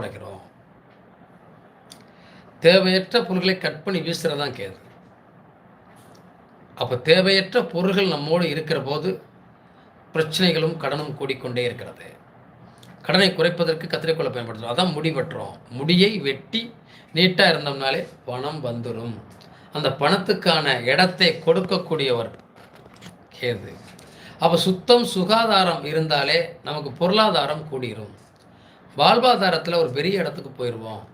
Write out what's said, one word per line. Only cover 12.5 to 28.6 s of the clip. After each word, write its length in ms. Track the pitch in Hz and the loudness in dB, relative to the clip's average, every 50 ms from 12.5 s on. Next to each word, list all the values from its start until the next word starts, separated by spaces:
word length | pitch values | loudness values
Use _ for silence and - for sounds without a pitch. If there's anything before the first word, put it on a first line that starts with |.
| - - - - - - - - - - | -20 -20 -20 -20 -20 -20 -20 -20 -20 -10
கடனை 320 | - - 156 190 196 180 - | -2 0 4 4 4 4 4
குறைப்பதற்கு 520 | - 175 175 170 170 170 160 160 156 - | 2 0 2 2 0 0 0 -2 -4 -4
கத்திரிக்கோலை 440 | - - 151 - 160 160 160 143 127 | -6 -6 -2 0 -2 -2 0 -2 -4
பயன்படுத்துறோம். 420 | 123 123 117 110 113 110 113 117 | -4 -6 -8 -8 -10 -8 -8 -4
அதான் 200 | 123 175 185 180 | 0 0 0 0
முடி 220 | 151 151 160 160 156 | 0 0 -2 -2 -2
வெட்டுறோம். 440 | 135 117 - - 107 101 98 - - - - | -2 -4 -6 -6 -10 -10 -12 -14 -16 -18 -12
முடியை 480 | 120 123 143 160 180 180 196 208 226 190 | -10 -4 0 4 4 6 6 4 2 0
வெட்டி 560 | 139 139 131 - - - - 226 233 240 - - - - - - - - - | -4 -4 -6 -6 -8 -8 -6 -6 -6 -8 -14 -20 -20 -20 -20 -20 -16 -6 0
நீட்டா 320 | 160 180 185 180 - 196 | 2 2 4 4 4 2
இருந்தோம்னாலே 640 | 180 160 147 147 143 139 139 135 135 147 175 - - - - - | 2 2 0 -2 -4 -4 -4 -2 -2 -2 -4 -6 -8 -14 -16 -12
பணம் 400 | 123 123 127 135 151 160 151 127 | -10 -8 -6 -6 -6 -8 -8 -8
வந்துரும். 540 | 120 117 120 117 120 117 113 113 117 110 - - - - - - - - - - - | -8 -6 -6 -8 -8 -8 -8 -10 -10 -10 -12 -14 -20 -20 -20 -20 -20 -20 -20 -18 -12
அந்த 160 | - 151 147 131 | -6 -4 -2 -2
பணத்துக்கான 920 | 127 - 143 156 190 196 190 - 196 185 - 180 165 156 147 139 131 120 | 0 0 2 2 2 2 0 0 -2 0 2 2 2 2 2 0 0 0
இடத்தை 600 | 117 123 139 165 190 180 - - 185 165 156 - - | 0 2 4 4 4 2 2 2 2 2 2 2 2
கொடுக்கக்கூடியவர் 840 | 165 170 190 185 - 196 175 - - 165 147 139 131 123 113 - 110 - - - - - - - - - - - - - - - - - - - - - - | 2 2 4 2 0 -2 -2 -2 -2 -2 -2 0 0 0 -2 -2 -6 -10 -16 -20 -20 -20 -20 -20 -20 -20 -20 -20 -20 -20 -20 -20 -20 -20 -20 -20 -20 -10 -6
கேது. 340 | - 123 117 92 - - - - - - - - - - - - - - - - | -4 -2 -2 -4 -6 -14 -16 -18 -20 -20 -20 -20 -20 -20 -20 -20 -20 -16 -4 0
அப்ப 180 | 160 170 170 | 2 4 4
சுத்தம், 480 | 165 - 190 185 185 - - 240 240 240 | 4 2 2 0 0 4 4 4 4 4
சுகாதாரம் 800 | - - 190 180 185 220 226 233 220 202 190 185 175 165 147 139 | 2 -2 -2 0 2 2 2 4 4 4 4 4 2 0 -2 -4
இருந்தாலே 760 | 147 151 160 160 160 151 143 139 143 156 170 165 - - - - | -4 -2 -2 0 0 0 0 2 2 2 0 0 -2 -8 -14 -10
நமக்கு 280 | 139 151 151 143 135 | -10 -8 -8 -8 -8
பொருளாதாரம் 760 | 120 - 170 180 196 220 220 208 175 156 139 139 151 160 - - | -4 -2 0 2 4 4 4 4 2 0 0 -2 -4 -6 -8 -8
கூடிரும். 420 | 139 131 123 113 107 107 104 98 95 - - - _ _ _ - - - | -8 -8 -6 -8 -8 -10 -14 -16 -18 -20 -20 -20 _ _ _ -20 -20 -20